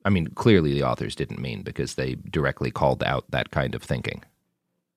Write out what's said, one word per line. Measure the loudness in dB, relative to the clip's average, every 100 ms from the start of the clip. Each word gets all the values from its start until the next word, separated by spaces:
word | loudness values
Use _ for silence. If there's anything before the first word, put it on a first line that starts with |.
| 2
I |
mean, | 2 0
clearly | 2 6 6 6
the | 2
authors | 0 0 -4 -6
didn't | -6 -6
mean, | -6 -6
because | -8 -6 -6 -4
they | -6 -6 -6
directly | -2 0 0 -4
called | 2 2 2
out | 0 -2 -2
that | -4 -2
kind | -2 -2 -4
of |
thinking. | -4 -4 -4 -8 -12 _ _ _ _ _ _